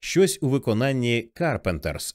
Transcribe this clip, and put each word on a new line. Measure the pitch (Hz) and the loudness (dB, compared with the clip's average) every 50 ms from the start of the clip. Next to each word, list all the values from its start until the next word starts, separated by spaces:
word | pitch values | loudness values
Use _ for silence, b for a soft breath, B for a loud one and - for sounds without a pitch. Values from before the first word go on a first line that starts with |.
Щось | - - - 170 190 185 190 - - | -8 -2 2 4 4 4 2 0 0
у | 131 | 0
виконанні | 131 139 - 123 110 107 127 139 135 131 120 120 117 117 - - - - | 0 0 0 0 0 2 2 0 0 0 2 2 0 0 -2 -4 -6 -4
Carpenters | 175 160 123 95 - 95 87 76 - 80 73 - - - | -2 -2 -2 -2 -2 -2 -2 -2 -2 -6 -6 -6 -8 -10